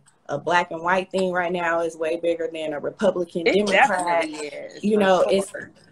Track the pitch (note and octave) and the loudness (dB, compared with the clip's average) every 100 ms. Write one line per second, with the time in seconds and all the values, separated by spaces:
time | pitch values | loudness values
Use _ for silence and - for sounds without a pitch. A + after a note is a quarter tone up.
0 | _ _ - C#3+ D3 F3 F3 E3 E3+ F#3 | _ _ -8 -6 0 2 0 -2 0 0
1 | F#3+ F#3+ F#3 F3+ E3+ F3+ E3+ E3+ E3+ E3 | 0 -2 0 0 -2 -2 0 0 -2 -2
2 | D#3+ E3+ E3+ E3 E3 E3 D#3 D3 C#3+ - | -4 -2 -2 -2 -4 -6 -8 -6 -8 0
3 | G3+ F3+ E3+ F3+ E3+ G#3 G#3 G3 B3 F#3 | 0 0 -2 -2 2 2 4 4 4 2
4 | F3 E3+ D#3+ D3+ D3 C#3+ C#3+ - G3+ G#3+ | 0 0 -2 -6 -10 -12 -14 -6 0 2
5 | F#3+ F3+ D#3+ F#3+ G3 - - - - | 4 4 4 2 -2 -10 -16 -20 -20